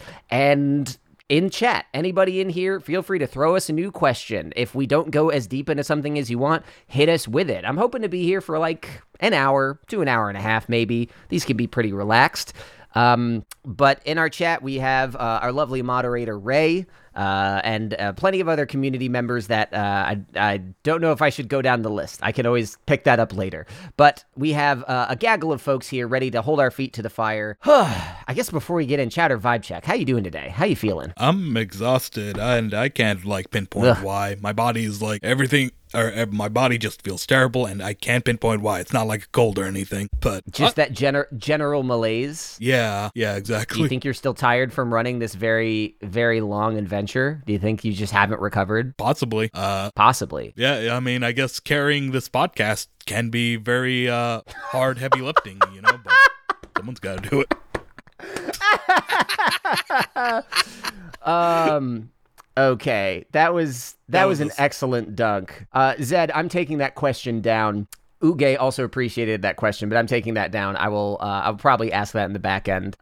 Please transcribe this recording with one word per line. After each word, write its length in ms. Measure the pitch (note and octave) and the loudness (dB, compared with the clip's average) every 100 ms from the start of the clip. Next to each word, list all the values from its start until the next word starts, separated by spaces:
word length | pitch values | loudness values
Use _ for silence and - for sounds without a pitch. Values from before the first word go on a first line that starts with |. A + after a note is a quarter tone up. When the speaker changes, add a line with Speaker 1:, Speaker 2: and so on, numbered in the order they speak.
| - - - | -12 -20 -4
Speaker 1:
and 680 | A#2+ C#3 C#3+ C#3+ C#3+ B2+ - _ _ - | 2 4 4 4 0 -2 -8 _ _ 0
in 200 | D3 F#3+ | 2 2
chat, 360 | - A#3+ F#3 - | 0 0 0 -4
anybody 480 | C#3 F3 F#3 F#3+ F#3 | -4 -2 2 2 2
in 80 | F#3 | -2
here, 320 | F3 F#3 G3 | -2 -2 -4
feel 200 | C#3+ F3+ | -2 -4
free 180 | - F#3 | -2 -2
to 80 | C3 | -2
throw 280 | C3 D#3 F#3 | 0 2 2
us 140 | - | 0
a 40 | |
new 180 | D#3 G3 | -2 -4
question. 600 | - D3 A#2+ - G#2 D#2 - | 0 0 0 -4 -6 -4 -4
If 180 | A#2+ C3+ | -2 -2
we 100 | C3+ | 2
don't 240 | D3 - | 2 2
go 200 | D3 D#3 | 2 2
as 180 | D3 G2+ | 2 -2
deep 220 | C3 C#3+ | -4 -2
into 160 | D3 C#3+ | -2 0
something 340 | D3+ C#3+ D3 | -2 -2 -4
as 100 | A#2+ | -2
you 80 | A#2+ | 0
want, 280 | C#3 D#3+ - - _ | 0 0 -4 -20 _
hit 200 | C3+ D3+ | 2 4
us 220 | E3 - | 4 2
with 200 | B2+ F3 | 0 0
it. 140 | F#2 | -2
I'm 140 | F#2 D3 | -2 0
hoping 240 | A#3 B3+ | 0 0
to 80 | G#3+ | -4
be 140 | F3+ | -2
here 180 | F3 F#3+ | 0 0
for, 180 | - D#3 | -2 -2
like, 420 | E3 E3 - - - - | -2 -4 -10 -18 -20 -2
an 120 | A3 | 2
hour 460 | E3 C#3 C#3 C3+ C#3+ - | 4 4 4 2 -2 -6
to 140 | G#3+ | -2
an 80 | C#3+ | 2
hour 180 | A#2 G#2 | 2 0
and 100 | G2 | -2
a 40 | |
half, 260 | G#2+ A2 - | 0 0 2
maybe. 420 | A#2 A2+ A#2 A#2+ - - | 0 2 0 -2 -8 -6
These 160 | - - | -4 0
can 100 | A#2 | -2
be 100 | A#2 | -2
pretty 280 | B2+ G#2+ | 0 -2
relaxed. 580 | G2 G2+ A2+ D3 - - - - - - | 0 4 4 4 2 -10 -14 -20 -20 -4
Um, 520 | A2+ A#2+ A#2+ A#2+ A2+ - - C3+ | 2 4 4 2 -4 -6 -14 -10
but 360 | G2+ C#3 C3+ - | 2 4 4 -2
in 120 | D#3+ | 0
our 120 | D#3+ | -2
chat, 320 | - E3+ E3 | 0 0 0
we 140 | C3+ C3+ | -4 -2
have, 400 | C3 C3 C3+ A#2+ | 2 2 2 -2
uh, 240 | A#2 A2+ | -2 0
our 100 | B2 | 0
lovely 300 | C3+ C#3 C3 | 0 -2 -2
moderator, 580 | B2 B2+ B2 A#2+ A#2 G#2 | 0 0 0 -2 -4 -6
Ray, 460 | G#2 C#3+ D#3+ F3 F3+ - - | 0 4 4 2 -4 -14 -14
uh, 460 | - G2 G2 G2 G2 | -4 0 2 0 0
and, 300 | A2+ A2 G#2+ - | 0 -2 -4 -4
uh, 180 | G2+ | -4
plenty 260 | F#2+ F#3+ F#3+ | -2 0 0
of 80 | E3 | 0
other 180 | D#3 C#3+ | 0 0
community 440 | C#3 C3+ C3 B2+ | -2 -2 -2 -2
members 380 | B2 A#2+ B2 G#2 | -2 -2 -2 0
that, 260 | A2 G#2+ | 0 0
uh, 40 | G2+ | 0
I, 440 | G2+ G2 - G2+ F#2+ F2 | 0 0 0 -4 -6 -2
I 220 | G#2 G2+ F#2 - | 0 0 -4 -6
don't 180 | D3 E3 | -2 0
know 100 | E3 | 2
if 100 | C#3+ | 2
I 80 | D3+ | 2
should 200 | - A#2 | 0 -2
go 120 | C#3 | 0
down 200 | C3 B2 | 2 2
the 80 | A2 | 0
list. 300 | G#2 D2 - | -4 -6 -4
I 80 | - | -2
can 140 | A#2 A#2+ | 0 2
always 320 | A#2+ G#2+ - - | 2 0 -6 0
pick 180 | C#3 C#3+ | 2 4
that 140 | A#2+ | 4
up 160 | A2+ F#2+ | 2 -2
later. 300 | F#2+ E2 - C3+ F3+ - | -6 -6 -12 -18 -4 4
But 260 | D3 - - - | 6 4 -6 -4
we 160 | D3+ | 0
have, 300 | D3 C#3+ C3 C3+ | 2 2 2 0
uh, 200 | B2+ B2 | -2 0
a 60 | C3 | 0
gaggle 340 | A3+ A3 D#3+ | 0 2 0
of 100 | C3+ | -2
folks 260 | - C3+ - | 0 -2 -2
here 180 | C3 A#2 | -4 -2
ready 240 | C3 C3 | -2 0
to 100 | A#2 | -2
hold 180 | A2 D3+ | 0 2
our 100 | C3 | 2
feet 220 | - C3 | 0 -6
to 80 | - | -6
the 80 | A2 | -8
fire. 480 | - A2 A2 G#2+ G#2 | -4 -2 -2 -6 -2
<sighs> 40 | C4+ | 2
I 680 | C#4+ E3 F#2+ E2 - - | 4 2 -2 -8 -10 -8
guess 160 | B2+ A#3+ | -6 -4
before 280 | D#3 - E3+ | -6 -4 -2
we 80 | C3+ | 0
get 140 | C#3+ | -2
in, 100 | A#2+ | -2
Chowder, 300 | E3+ E3 A#2+ | 0 0 2
vibe 240 | A#2+ A#2 | 0 0
check. 200 | - F2 - | -2 -8 -4
How 80 | |
you 120 | A3+ C3+ | -2 0
doing 180 | A#2+ | 0
today? 260 | F2+ D#2 C#2+ F#2 | -2 -6 -8 0
How 100 | G3 | 0
you 100 | B2 | 2
feeling? 380 | G#2+ E2+ C#2 - | 0 -2 -6 0
Speaker 2:
I'm 400 | C3 G3 E3 A2+ | 2 2 0 -2
exhausted, 800 | G2+ G2 A#2 B2+ - A2 G#2 G2 | -2 -2 2 2 0 -6 -6 -2
and 360 | A#2 A#2+ A2 | 0 2 0
I 160 | G#2 C3+ | 0 -2
can't, 360 | - A2 F#2+ G2 | 0 0 0 -2
like, 240 | G2 F#2 | -4 -4
pinpoint 460 | A2 G2 G2 B2 G2 | -4 -4 4 4 4
Speaker 1:
Ugh. 60 | |
Speaker 2:
why. 340 | G2 G2+ G2+ G2+ | 2 -2 -2 -4
My 120 | G2+ | -4
body 300 | G#2+ A#2+ A2+ | 0 0 0
is, 180 | A2 G2+ | -2 -4
like, 200 | G#2+ G#2 | -4 -2
everything, 480 | A2 C3 C3 C#3 B2+ - - | 0 2 2 2 0 -6 -6
or, 180 | A#2 A2+ | -2 0
uh, 120 | G#2+ A2+ | 0 -2
my 180 | G#2 G#2 | -2 -2
body 280 | A2+ B2+ A#2+ | 2 2 2
just 240 | G#2+ - | -2 -6
feels 240 | G2 F#2+ - | -8 -6 0
terrible, 400 | C3+ B2+ B2+ A2+ | 2 4 0 -4
and 160 | G2+ | -4
I 120 | F#2+ | -8
can't 320 | G#2 - B2 B2 | -6 -2 0 0
pinpoint 360 | A#2 A2+ G#2+ | 0 0 0
why. 200 | G#2+ F2+ | 0 -2
It's 100 | - | 0
not 160 | B2 A2 | 0 0
like 160 | G#2+ | -2
a 40 | - | -2
cold 300 | - A#2 G2 | 2 2 2
or 60 | |
anything, 460 | F#2+ G2 G2 G2+ G2+ - | -4 -6 -6 -6 -4 -4
but 240 | A#2 G2 - | -2 -4 -6
Speaker 1:
Just 260 | - F#3+ D#3 | 0 2 2
Speaker 2:
uh, 60 | |
Speaker 1:
that 100 | C#3 | 0
gener-, 440 | G#2 C#3 C#3+ C#3+ A#2+ | 0 0 0 -4 -6
general 460 | C#3+ D3+ D3 C#3+ | -2 -2 0 -2
malaise? 720 | B2+ A#2 A2+ A2+ C#3 D#3+ - - | 0 0 0 -2 -4 -6 -14 -6
Speaker 2:
Yeah, 500 | A#2 B2+ A2+ G2+ G#2 | 0 2 2 -2 -4
yeah, 220 | A#2+ G#2+ G2+ | -2 -2 -2
exactly. 420 | G2 A2 A#2 A2+ | -2 -4 -2 -2
Speaker 1:
Do 60 | |
you 40 | D3+ | 0
think 140 | B2+ | -2
you're 100 | C#3 A#2+ | -4 -4
still 180 | C3+ | -4
tired 400 | A#2 B2 B2 C3 | 0 2 2 0
from 200 | C#3 B2 | -2 -2
running 260 | A2+ A#2+ B2 | 0 0 -2
this 160 | A2+ F#2+ | -6 -2
very, 600 | A2+ A2+ A2+ A2 G#2+ - | 0 2 2 0 -2 -6
very 400 | G2+ G#2+ A#2 A2+ | -6 0 2 2
long 360 | G#2 G#2 A2 A2 | 0 0 0 -2
adventure? 280 | F#2+ G2+ G2+ B2+ C3+ D3+ C3 | -2 -2 -2 -2 -2 -2 -2
Do 80 | |
you 60 | G#2 | 0
think 260 | G#2 A2 A2+ | 0 -2 -2
you 80 | |
just 180 | G2 G2+ | -4 0
haven't 300 | G#2 G2+ A2 | 4 4 2
recovered? 560 | G2+ G#2+ F#2+ A2 B2+ - | -2 0 0 0 -2 -2
Speaker 2:
Possibly. 540 | A2 D3 A#2+ A2 A2 | -2 0 0 -2 -2
Uh, 380 | - G2 G2 G2+ - | -2 -2 -2 -2 4
Speaker 1:
Possibly. 580 | A2 B2 G2 D2 A1 - | 6 4 -2 -8 -10 -2
Speaker 2:
yeah, 380 | B2+ C3+ A2+ B2 | 0 0 0 -2
I 40 | |
mean, 240 | B2+ B2 | -2 -2
I 80 | A#2+ | -2
guess 280 | A#2+ C3 - | 0 -2 -4
carrying 520 | - D3 C#3+ C#3+ C3+ | -2 0 2 0 0
this 160 | C3 - | -2 -2
podcast 600 | B2+ F3 - G#2+ G#2 - - - | 0 0 0 -2 -2 -6 -14 -6
can 240 | G2+ A#2 | -4 -2
be 260 | A#2+ A#2 A#2 | 0 0 -2
very, 540 | G#2+ B2 B2+ B2+ B2 | 0 0 0 0 0
uh, 320 | A#2+ A#2+ A2+ - - - | 0 -2 -4 -8 -14 -6
hard, 260 | C3 C3 B2 | 0 0 0
heavy 240 | C3+ B2+ | -2 -2
lifting, 400 | C3 - - F#2+ - | 0 -2 -2 -2 -4
you 80 | - | 0
know, 160 | - - | 0 0
but 100 | - C5 C#5 - - | 2 6 6 4 -10
Speaker 1:
<laughs> 320 | - - - | -10 -10 -10
Speaker 2:
someone's 220 | A#2+ B2 | -8 -8
gotta 300 | G2 F#2+ G2+ | -8 -6 0
do 120 | C#3 | 0
it. 120 | - - - - - - - - | 2 -2 -6 -12 -12 -20 -20 -20
Speaker 1:
<laughs> 2250 | - - F4 - G#4 A4 - F#4 - F#4 - D4 C#4 F4+ F#4+ - - C#4 - - B3 A3+ - - - - - G3+ F3 - - | -12 -10 -8 -2 2 2 4 2 2 0 0 0 0 0 -2 -2 0 -2 -2 -2 -2 -2 -2 -4 -4 -8 -12 -12 -16 -6 0
Um, 840 | E3+ E3+ E3 D#3+ D3+ B2+ A#2 A#2 _ _ _ - - | 2 4 4 2 2 -2 -6 -8 _ _ _ -6 2
okay, 720 | C3+ B2 D3 A2 G2 F2 - | 4 2 0 0 0 -2 -2
that 200 | D3+ E3 | 2 4
was, 440 | F3 D#3 B2 - - - | 4 0 -4 -12 -18 0
that 100 | E3+ | 4
Speaker 2:
That 60 | F#3+ | 4
Speaker 1:
was 140 | D#3 | 2
Speaker 2:
was 20 | |
Speaker 1:
an 60 | D3+ | -2
Speaker 2:
a 40 | |
s- 60 | - | 0
Speaker 1:
excellent 560 | C#3 - C3 A#2+ G#2 G#2 | 0 0 -2 -2 -2 0
dunk. 500 | A2+ G2+ F#2+ - G2+ | 0 0 -4 -14 -4
Uh, 220 | C3 C3+ B2+ | 2 2 2
Zed, 260 | B2+ F3 D#3+ D3 | 0 2 2 0
I'm 140 | E3+ | -2
taking 280 | F3+ D3+ D3+ | -2 -2 -2
that 160 | C3+ | -2
question 480 | - D3 B2 B2+ A2+ | 0 -2 -2 -4 -2
down. 460 | A2 A2 G#2+ G#2 G2+ - _ _ | 2 2 2 0 -6 -12 _ _
Uge 380 | D#3+ E3+ C#3 C3+ | 2 4 4 4
also 240 | C3 B2+ | 2 0
appreciated 580 | A#2+ C3+ B2 A#2+ A2+ G#2+ | -2 -2 -2 -2 -2 0
that 140 | G2 - | -2 0
question, 340 | G#2+ G2+ G#2+ | -2 -2 0
but 80 | A#2 | 0
I'm 80 | A2+ | 2
taking 300 | A#2+ A2 G#2+ | 0 0 -2
that 160 | F2+ | -2
down. 240 | G#2 G2 F#2+ | -2 -4 -2
I 100 | G#2 | -2
will, 280 | G#2 G2+ G#2 | 0 -2 -2
uh, 220 | G2+ G2 F#2 | -2 -2 -2
I'll 100 | G#2 | 0
probably 360 | C#3+ B2 A2+ | 2 2 2
ask 220 | F#2+ G#2 | -2 -2
that 120 | A2 F#2+ | -2 -2
in 80 | |
the 60 | G2 | -2
back 280 | F#2+ F#2+ G2 | -2 -2 0
end, 260 | F#2 F#2+ - | -2 -4 -2